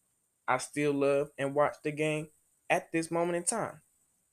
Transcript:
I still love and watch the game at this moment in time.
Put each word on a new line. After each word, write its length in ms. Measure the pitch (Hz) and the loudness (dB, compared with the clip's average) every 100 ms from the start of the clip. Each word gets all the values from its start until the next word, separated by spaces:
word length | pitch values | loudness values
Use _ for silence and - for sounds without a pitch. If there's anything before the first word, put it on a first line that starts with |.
| _ _ _ _ - | _ _ _ _ -2
I 120 | 127 | -2
still 340 | - 147 147 | -2 -2 0
love 380 | 139 139 139 151 - | 2 2 2 0 -4
and 160 | 139 | -2
watch 220 | 143 147 - | 2 0 0
the 100 | 151 | -6
game 360 | 147 156 151 151 _ _ _ - | -2 -2 -2 -6 _ _ _ 0
at 240 | 170 - | 0 0
this 180 | 165 165 | -4 -2
moment 260 | 170 175 175 | 0 0 0
in 80 | |
time. 360 | 175 226 139 156 _ _ _ _ _ | 0 -2 -2 -8 _ _ _ _ _